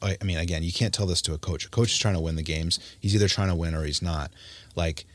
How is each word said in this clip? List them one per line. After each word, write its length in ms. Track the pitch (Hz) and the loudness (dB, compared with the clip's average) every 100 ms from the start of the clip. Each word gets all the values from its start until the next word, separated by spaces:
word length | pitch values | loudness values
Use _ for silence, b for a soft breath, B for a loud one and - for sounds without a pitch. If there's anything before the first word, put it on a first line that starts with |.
I, 140 | 101 92 | -2 0
I 40 | |
mean, 120 | 98 82 | 0 0
again, 260 | 85 80 | 0 0
you 80 | 85 | -2
can't 200 | - 113 | 0 0
tell 140 | - 98 | 2 0
this 160 | 87 | 0
to 100 | - | 0
a 60 | 76 | -4
coach. 260 | - 78 - | -4 -4 -2
A 20 | |
coach 240 | - 117 | 2 2
is 60 | - | 2
trying 160 | 110 | 2
to 60 | 90 | 0
win 140 | 82 | 0
the 80 | 80 | -2
games. 380 | 78 80 82 - B B | -2 -2 0 -2 B B
He's 160 | 101 | 2
either 140 | 104 101 | 4 4
trying 180 | - 95 | 4 2
to 40 | |
win 180 | 85 82 | 2 0
or 120 | 80 | -2
he's 180 | 76 71 | -2 -2
not. 300 | 87 80 71 B B B B | -2 -2 -4 B B B B
Like, 300 | - 82 76 - | -2 -2 -2 -12